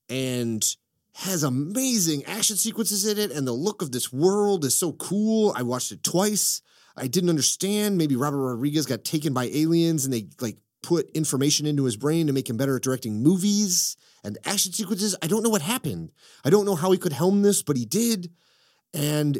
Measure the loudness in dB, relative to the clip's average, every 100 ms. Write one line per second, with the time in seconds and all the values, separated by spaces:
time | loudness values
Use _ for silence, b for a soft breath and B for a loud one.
0 | -8 -4 -2 -2 -2 -2 -2 -4 _ _
1 | _ -10 -4 -2 0 0 -2 -2 0 0
2 | 0 -2 -4 -4 -2 -2 -2 -2 -2 0
3 | 0 0 -2 -2 -2 -2 -2 -4 -4 -4
4 | -4 2 2 4 2 2 0 0 0 -4
5 | -4 0 2 4 2 0 -2 -4 -6 -6
6 | -2 2 2 2 0 -4 b b b -10
7 | -2 0 2 2 0 0 0 0 2 2
8 | 2 2 0 0 -2 -2 0 0 0 -4
9 | -2 -2 0 -2 0 0 2 2 2 0
10 | 0 -2 -4 -6 -6 -8 _ _ -2 -2
11 | 0 -4 -2 0 2 2 0 0 0 0
12 | 0 0 2 0 -2 -2 0 0 -2 -4
13 | -4 2 4 4 4 2 2 0 -2 -6
14 | b b -12 -8 -4 -2 -2 -4 -4 -2
15 | -2 -2 -2 0 2 2 0 -2 -4 -6
16 | -8 B B B 4 4 4 2 4 2
17 | 2 0 2 4 4 4 0 -2 0 0
18 | 0 -2 -6 b b b b b _ -4
19 | 0 2 0